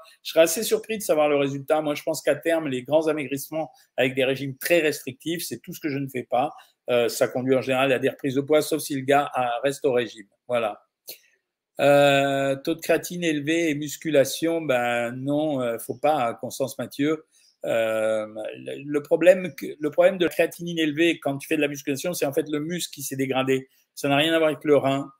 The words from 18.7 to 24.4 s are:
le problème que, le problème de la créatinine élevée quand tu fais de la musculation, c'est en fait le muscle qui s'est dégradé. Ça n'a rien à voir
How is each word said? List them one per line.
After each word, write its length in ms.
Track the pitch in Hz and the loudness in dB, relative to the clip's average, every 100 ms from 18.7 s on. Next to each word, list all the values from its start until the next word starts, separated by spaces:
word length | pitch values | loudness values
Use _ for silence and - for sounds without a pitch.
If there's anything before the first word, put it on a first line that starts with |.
| 135 143 | -12 -6
le 160 | 147 | -4
problème 540 | 143 160 170 190 185 - | 0 4 6 6 2 -8
que, 100 | 127 139 | -10 -6
le 100 | 151 | -2
problème 300 | 175 180 190 | 4 4 4
de 60 | 165 | 0
la 40 | |
créatinine 480 | - 165 - 175 165 | 2 0 -2 -6 -2
élevée 420 | 156 147 170 147 | 0 2 2 0
quand 160 | 143 135 | -4 -4
tu 80 | - | -2
fais 80 | 156 | -2
de 60 | |
la 60 | 143 | -2
musculation, 460 | 143 147 135 180 | -4 -6 -4 -4
c'est 140 | 170 147 | -2 -2
en 40 | |
fait 160 | 151 147 | -2 -2
le 120 | 151 | -4
muscle 340 | 156 175 - | -4 -6 -6
qui 80 | 147 | -10
s'est 140 | 135 135 | -8 -4
dégradé. 540 | 131 127 131 131 131 _ _ - | -2 0 0 0 -2 _ _ -4
Ça 120 | 139 | 0
n'a 100 | 139 | 2
rien 180 | 160 | 4
à 20 | |
voir 140 | 165 | 4